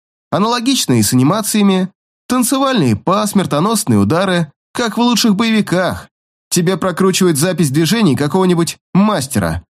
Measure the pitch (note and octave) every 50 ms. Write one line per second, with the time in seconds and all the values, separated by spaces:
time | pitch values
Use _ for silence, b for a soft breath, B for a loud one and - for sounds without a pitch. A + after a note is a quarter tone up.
0 | _ _ _ _ _ _ - D#3+ G3+ A3+ A#3+ B3 A3+ C4 C4+ - - - B2+ A#2
1 | G#2 - - B2+ B2+ C#3+ F#3 A3 G#3 - - G#3+ G3+ G3 F#3+ F#3 F#3+ F#3 - _
2 | _ _ _ _ _ _ B3+ B3+ A#3+ - C#4 C4 C#4 C4+ C4 A3 D3+ B2 G#2+ G2+
3 | - - F3+ G#3 G#3+ G#3 - G3+ E3+ D3+ D3 C#3+ E3+ G#3 A#3 G#3+ - - A3 G#3
4 | G2+ G2+ D3+ E3+ G3 F#3+ F3+ F3 E3 - _ _ _ _ _ - B3 A3+ G3+ A3
5 | A#3+ A#3+ A#3+ G#3 - A#3 G3+ F#3 A#3 A3+ A3 G#3+ G3 - E3+ F3+ F#3 D#3 G2+ F2+
6 | - - _ _ _ _ _ _ _ _ - F3+ F3 E3+ F#3+ F3+ - F#3+ E3+ -
7 | F#3 F#3+ F3+ - F#3+ F3+ E3 C3 D3 F#3 F#3 F#3 F3+ C3+ B2+ D#3 E3 D#3 F#3+ A#3
8 | A3 D#3+ B2+ - C#3+ D3+ D3 F#3+ F#3 F3+ F3+ E3 E3+ D#3+ - - _ _ _ F3+
9 | G3+ G#3+ G#3 E3+ - - - G#2 F#2 E2 D#2+ E2+ - _ _ _